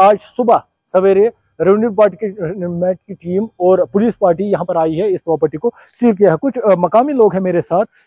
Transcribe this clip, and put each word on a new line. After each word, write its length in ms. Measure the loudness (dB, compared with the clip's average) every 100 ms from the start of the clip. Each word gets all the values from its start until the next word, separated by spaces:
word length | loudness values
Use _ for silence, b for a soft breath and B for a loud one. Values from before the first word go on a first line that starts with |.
आज 160 | 4 2
सुबह 440 | -2 -4 0 0 -2 _ _
सवेरे 460 | 0 2 2 0 -2 _ -4
revenue 280 | 0 0 0
डिपार्टमेंट 1120 | 2 0 0 -10 -8 -8 -8 -8 -4 -4 -4 -8
की 60 |
team 340 | -16 -6 -4 -4 -2
और 240 | 2 2 2
police 220 | 0 -2
party 300 | 0 0 0
यहाँ 200 | -2 -4
पर 120 | -4 -2
आई 180 | -2
है 160 | -2 -4
इस 100 | -4
property 380 | -4 -2 -2 -4
को 140 | -8 -8 b
seal 180 | -2 0
किया 180 | 2 2
है। 60 | 2
कुछ, 220 | -2 -4
अ, 160 | 0 0
मकामी 340 | 2 0 0
लोग 220 | 2 2
हैं 60 | 2
मेरे 200 | -2 -2
साथ, 240 | -2 -2 -4 _